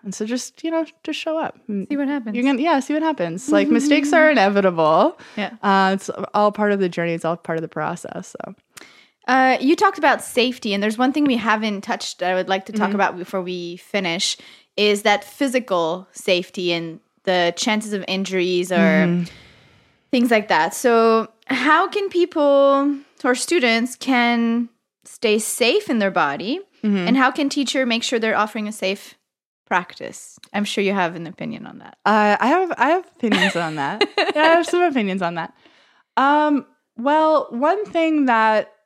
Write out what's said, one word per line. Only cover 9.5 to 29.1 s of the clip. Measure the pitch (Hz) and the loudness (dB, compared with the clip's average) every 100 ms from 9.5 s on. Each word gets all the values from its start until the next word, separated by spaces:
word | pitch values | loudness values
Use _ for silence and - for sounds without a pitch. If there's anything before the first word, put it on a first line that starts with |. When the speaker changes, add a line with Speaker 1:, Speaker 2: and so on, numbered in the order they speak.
| 254 | 2
Speaker 2:
you | 262 320 | 2 2
talked | 392 381 | 2 2
about | 302 - | 2 2
safety, | - - 247 247 220 | -2 -2 0 -2 -4
and | 202 | -2
there's | 208 214 | -2 0
one | 254 | 0
thing | 294 | 2
we | 294 240 | 0 0
haven't | 214 214 220 196 | 0 -2 -2 -6
touched | - 196 - - | -6 -8 -8 -6
that | 180 | -2
I | |
would | 185 180 | -2 0
like | 190 190 | -4 -2
to | |
talk | 214 196 | -2 -2
Speaker 1:
Mm-hmm. | 202 | 0
Speaker 2:
about | 185 175 | 0 -2
before | 180 190 | -8 -8
we | 180 180 175 175 | -6 -8 -8 -12
finish, | - 202 185 170 - - - - _ - | -6 -4 -4 -4 -4 -6 -14 -20 _ 0
is | 208 202 | 2 2
that | 214 202 | 2 2
physical | - - 277 254 240 180 165 180 190 | -2 -4 0 0 -2 -2 -2 -4 -10
safety | - - 180 180 - 175 | -10 0 0 0 -6 -4
and | 170 165 160 _ _ | -4 -6 -12 _ _
the | - 180 170 170 | -2 0 0 0
chances | - 214 214 | -2 -2 -2
of | 208 - | -8 -4
injuries | 190 190 190 180 180 180 | -6 -2 -2 0 -2 0
or | 180 | 2
Speaker 1:
Mm-hmm. | 165 156 165 175 175 - - _ _ _ _ _ _ | 4 4 2 0 -4 -12 -20 _ _ _ _ _ _
Speaker 2:
things | 254 240 | 0 2
like | 226 208 | 2 2
that. | 170 170 | 0 0
So | - 254 233 226 226 220 _ _ | 0 2 4 4 2 0 _ _
how | 254 262 311 370 | -2 2 2 2
can | 392 392 | -2 -2
people | 359 359 330 294 277 277 277 285 277 - _ | 0 -2 2 4 6 4 4 0 -2 -8 _
or | 262 | -2
students | 247 - 330 247 226 247 - | -2 0 2 2 2 -2 -6
can | - 254 240 233 233 233 233 _ _ _ | -2 2 2 0 0 -2 -4 _ _ _
stay | - - 226 214 | -20 -4 0 0
safe | 220 - 233 370 415 | 0 -2 2 2 0
in | 240 | 0
their | 196 | 0
body, | 180 147 139 185 330 392 _ | 0 -2 -2 -6 -8 -8 _
Speaker 1:
Mm-hmm. | 214 202 180 | -2 0 2
Speaker 2:
and | 262 | 2
how | 254 | 2
can | 254 277 | 0 -2
teacher | 294 262 277 262 | -2 -2 -2 0
make | 233 | -2
sure | - 240 | -2 -2
they're | 220 - | 0 0
offering | 214 220 208 | -2 -4 -8
a | |
safe | 214 190 202 - | -6 -6 -6 -10